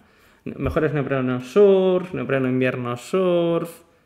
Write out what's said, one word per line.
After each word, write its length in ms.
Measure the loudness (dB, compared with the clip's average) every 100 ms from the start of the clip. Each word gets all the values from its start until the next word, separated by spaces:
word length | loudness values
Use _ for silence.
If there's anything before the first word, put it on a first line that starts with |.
| _ _ _ _
Mejores 500 | -14 -6 -4 0 0
neopreno 480 | 0 -2 -2 -2 -4
surf, 720 | -2 4 6 6 4 0 -2
neopreno 340 | -6 -2 0 0
invierno 480 | 0 0 -2 -6 -8
surf, 840 | -4 0 2 2 0 -2 -4 -10 -20 _